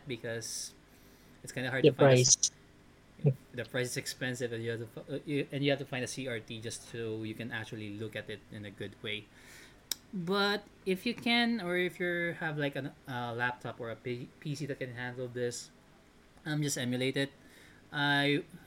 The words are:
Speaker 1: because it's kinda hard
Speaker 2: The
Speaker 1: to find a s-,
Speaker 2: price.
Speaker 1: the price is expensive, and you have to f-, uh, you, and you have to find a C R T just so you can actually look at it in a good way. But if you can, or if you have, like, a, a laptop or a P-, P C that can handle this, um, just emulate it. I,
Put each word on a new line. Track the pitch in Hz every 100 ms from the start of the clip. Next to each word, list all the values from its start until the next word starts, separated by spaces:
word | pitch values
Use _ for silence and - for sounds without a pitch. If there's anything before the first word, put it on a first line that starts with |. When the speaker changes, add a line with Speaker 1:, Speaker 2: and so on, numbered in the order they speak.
| 147
Speaker 1:
because | 117 120 113 113 - - - - - - - - -
it's | -
kinda | 127 127
hard | 131
Speaker 2:
The | 143
Speaker 1:
to | 131
find | 139 127
a |
s-, | 127 - - - - - - - - -
Speaker 2:
price. | 147 131 -
Speaker 1:
the | 127 110
price | 127 123
is | 135
expensive, | - - 127 123 120
and | 113
you | 117
have | 113
to | 113 -
f-, | -
uh, | 143
you, | 170 143 143
and | 139
you | 143
have | 135
to | 135
find | 127
a | 120
C | - 131
R | 113
T | - 113
just | 113 - -
so | 120 113 110
you | 110 110
can | 113
actually | 117 110 110 107 104
look | 110 107
at | 104
it | 104 -
in | 113 104
a |
good | 98 101 -
way. | 110 104 104 - - - - - - - -
But | 190 170 202 202 208 - - 190
if | 185 240
you | 233
can, | 233 240 233 233
or | 175 180
if | 180 170
you | 180 175 170 165
have, | 165 151
like, | 143 139
a, | 143 - -
a | 123 120
laptop | 117 123 - 123 -
or | 117
a | 110
P-, | 127 120 - -
P | 151
C | 139 139
that | 135
can | 127
handle | 120 123 123 123
this, | 120 120 117 - - - - - - - - 156
um, | 151
just | 147 143
emulate | 123 123 131 139
it. | 139 - - - - - -
I, | 147 143 143 143 143 - -